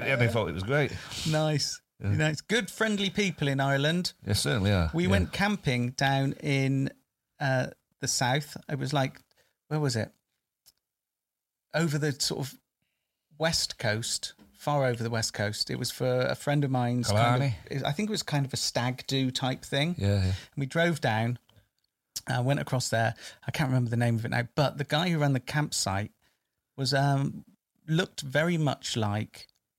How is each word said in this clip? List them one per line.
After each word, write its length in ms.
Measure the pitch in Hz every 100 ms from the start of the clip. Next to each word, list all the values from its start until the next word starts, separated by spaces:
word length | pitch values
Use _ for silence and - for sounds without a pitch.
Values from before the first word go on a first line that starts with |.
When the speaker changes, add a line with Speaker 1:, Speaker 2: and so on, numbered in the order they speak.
| -
Speaker 1:
and 80 | 131
they 80 | 117
thought 220 | 117 85
it 40 |
was 80 | 82
great. 300 | 98 143 135 - - - 165
Speaker 2:
Nice. 500 | 156 156 151 - - _ _
Speaker 1:
Yeah. 80 | 98
Speaker 2:
Nice. 320 | 123 156 156
Good 280 | - 220 196
friendly 380 | - 220 208 196
people 400 | 214 196 - 143
in 120 | 139
Ireland. 520 | 139 139 147 175 175 - -
Speaker 1:
Yes, 160 | 107
certainly 300 | 139 127 95
are. 180 | 98 80
Speaker 2:
We 120 | 165
Speaker 1:
Yeah. 60 | 180
Speaker 2:
went 220 | 196 -
camping 600 | - 202 202 147 123 120
down 400 | - 139 135 139
in, 560 | - 147 139 135 135 139 - _ _ _ -
uh, 280 | 139 131 131 - _ -
the 60 | 131
south. 500 | - 123 143 147 - -
It 100 | 139
was 140 | 135
like, 300 | 143 135 - _ _ _ _ -
where 120 | 156
was 160 | 143 113
it? 160 | - _ _ _ _ _ - _ _ _ _ _ _ _ _ _ _
Over 220 | 151 165 143
the 140 | 151
sort 280 | 131 - -
of 180 | 127 - _ _ _ _ _ _ _ -
west 400 | 160 165 - -
coast, 560 | 110 107 117 - - - -
far 320 | _ - 147 131
over 160 | 120
the 60 | 117
west 220 | 113 110
coast. 360 | - 104 107 -
It 80 | 127
was 120 | 123
for 300 | - 127 127
a 120 | 127
friend 300 | 127 - 147
of 60 | 143
mine's 380 | 131 120 123 113
kind 80 | 104
of, 60 |
Speaker 1:
Killarney? 320 | 117 123 139 110 -
Speaker 2:
it, 140 | 135
I 80 | 131
think 160 | 143 208
it 40 |
was 100 | 208
kind 220 | - 147 135
of 60 |
a 40 | -
stag 480 | - - 123 127 -
do 240 | 135 131
type 320 | 127 127 131
thing. 300 | - 139 160 175
Speaker 1:
Yeah, 180 | 101 101
yeah. 60 |
Speaker 2:
And 100 | 95 95 - -
we 80 | 135
drove 340 | 165 170 160
down, 360 | 127 110 117 123 _ - _ _ _ _ _ - -
uh, 120 | 123
went 180 | 123 143
across 280 | 143 131 -
there. 240 | 113 113 - - - -
I 40 |
can't 160 | - 135
remember 180 | 127 120
the 60 | 117
name 180 | 120 113
of 80 | 117
it 40 |
now, 140 | 123 120
but 220 | - 135 135
the 60 |
guy 240 | 143 151 180
who 80 | 160
ran 140 | 143
the 60 | 131
campsite 720 | - 151 147 - 107 98 104 _ _ _ _ _ _ -
was, 160 | 131
um, 500 | 135 143 139 139 - - _ _ _ -
looked 340 | 160 196 -
very 340 | 139 139 170 170
much 400 | 147 - - 120
like, 520 | 104 104 107 - - _ _